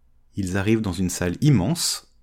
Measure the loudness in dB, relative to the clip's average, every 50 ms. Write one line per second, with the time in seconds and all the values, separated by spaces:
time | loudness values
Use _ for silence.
0 | _ _ _ _ _ _ -8 -6 -4 -2 -2 -2 2 2 2 2 0 -2 -2 -2
1 | -2 -2 -2 -2 -2 -2 -2 2 4 4 4 4 2 0 -2 -2 -2 -4 -4 -6
2 | -10 _ _ _